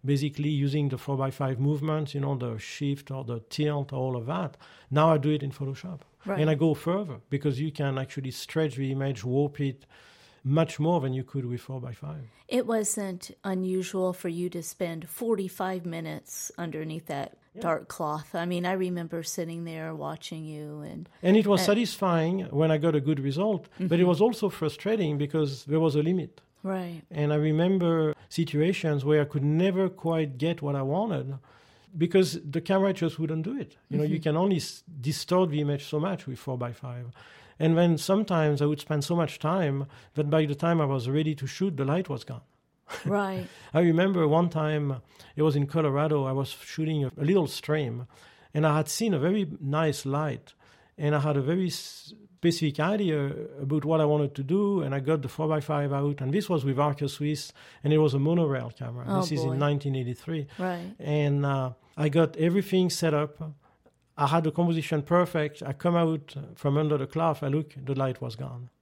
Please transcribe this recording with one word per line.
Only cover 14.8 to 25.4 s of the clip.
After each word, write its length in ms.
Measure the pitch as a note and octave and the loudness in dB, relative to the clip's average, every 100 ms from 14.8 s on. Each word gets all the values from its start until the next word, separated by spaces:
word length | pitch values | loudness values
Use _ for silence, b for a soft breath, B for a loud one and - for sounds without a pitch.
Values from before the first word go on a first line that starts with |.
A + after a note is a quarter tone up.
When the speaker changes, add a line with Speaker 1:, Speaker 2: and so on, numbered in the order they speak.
| F3 E3 F3 | -6 -6 -10
Speaker 2:
forty-five 760 | - A#3 A3 F#3 - F#3 F#3 F3 | -6 -2 0 -2 -4 -4 -4 -6
minutes 680 | E3 D#3+ D#3 - - - - | -8 -8 -10 -12 -12 -12 -8
underneath 500 | E3+ D#3 D#3 D#3+ D#3+ | -8 -6 -8 -10 -8
that 300 | C#3+ - - _ F#3+ | -8 -8 -12 _ -6
Speaker 1:
Yeah. 60 | |
Speaker 2:
dark 260 | E3+ D#3+ - | -2 -2 -4
cloth. 460 | - D#3 D3+ D3+ F3+ | -6 -4 -4 -6 -6
I 100 | E3+ | -4
mean, 200 | F3 F3+ | -2 -2
I 80 | |
remember 500 | F#3+ F#3 F3 E3 E3+ | -2 -2 -4 -6 -8
sitting 420 | D#3+ - E3+ E3 E3 | -6 -6 -6 -8 -10
there 280 | D#3+ D#3+ D#3+ | -10 -10 -8
watching 500 | D3 D#3 - D#3+ D#3 | -8 -10 -12 -12 -10
you 360 | D3+ D3+ D3 | -12 -12 -12
and 280 | D3 - E3 _ | -12 -12 -14 _
Speaker 1:
And 120 | F3+ G#3 | 4 6
it 120 | G3+ | 6
was 140 | G3 | 4
Speaker 2:
and 40 | F#3 | 4
Speaker 1:
satisfying 760 | G#3 A3+ - F#3+ E3+ D#3+ F#3+ F3+ | 2 0 0 2 2 2 0 -2
when 200 | C#3+ D#3+ | 0 2
I 60 | D#3 | 4
got 160 | E3 D3+ | 2 2
a 60 | |
good 180 | C3+ D3 | 0 0
result, 480 | C#3 C3+ G#3 G3+ - - | 0 0 0 0 -4 -6
but 40 | |
it 60 | F3+ | 0
Speaker 2:
Mm-hmm. 180 | E3+ F3+ | 4 4
Speaker 1:
was 140 | D#3+ | 6
also 280 | A3 A3+ G3+ | 4 4 -4
frustrating 680 | - D#3 D3 G3 G#3+ E3 D3 | -2 -4 -2 -2 0 0 0
because 480 | D3 D#3+ | 0 0